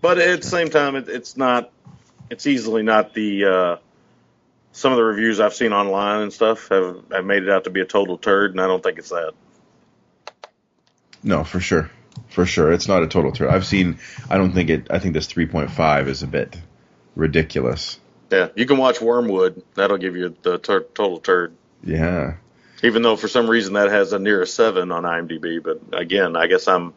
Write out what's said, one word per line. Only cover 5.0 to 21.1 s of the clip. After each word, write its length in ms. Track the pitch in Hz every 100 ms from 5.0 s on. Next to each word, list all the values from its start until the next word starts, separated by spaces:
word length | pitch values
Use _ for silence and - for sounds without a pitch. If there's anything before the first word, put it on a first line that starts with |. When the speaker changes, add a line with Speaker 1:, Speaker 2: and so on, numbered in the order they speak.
Speaker 1:
reviews 360 | 113 104 113 104
I've 140 | 104 -
seen 160 | 117
online 480 | 101 101 98 101 104
and 120 | 104
stuff 340 | - 110 110 -
have, 340 | 98 90 87 -
have 140 | 95 92
made 180 | 101
it 60 | 95
out 140 | 98
to 60 | 95
be 80 | 92
a 40 | 92
total 320 | 104 98 87
turd, 340 | - 98 104
and 80 | 92
I 60 | 95
don't 160 | 92
think 160 | - 87
it's 100 | 82
that. 220 | 87 82 - _ _ _ _ _ _ _ _ - _ - _ _ _ _ _ _ -
Speaker 2:
No, 200 | - 82
for 160 | 78 92
sure. 300 | 90 82 76 - _ - -
For 160 | - 90
sure. 260 | - 78
It's 160 | 85 -
not 160 | 95
a 40 | 80
total 240 | 95 69
turd. 180 | - 67
I've 160 | 90 95
seen, 340 | 101 90 80 - - -
I 80 | 95
don't 140 | 92
think 160 | 90 82
it, 180 | 78 -
I 100 | 87
think 140 | 92
this 140 | 78 73
three 180 | - 80
point 240 | 82 67
five 360 | - 80 71 69
is 160 | 67
a 40 | 67
bit 280 | 71 - 85 - _ _ _ _ -
ridiculous. 840 | 78 78 76 73 62 78 - - _ _ _
Speaker 1:
Yeah, 180 | 95 87 -
you 100 | 127
can 120 | 135
watch 240 | 131 117
Wormwood. 640 | 113 120 117 95 92 87 - -
That'll 220 | 98 101
give 180 | 92 90
you 200 | 90 80
the 160 | 90 90
tur-, 240 | - 98 92
total 260 | - 101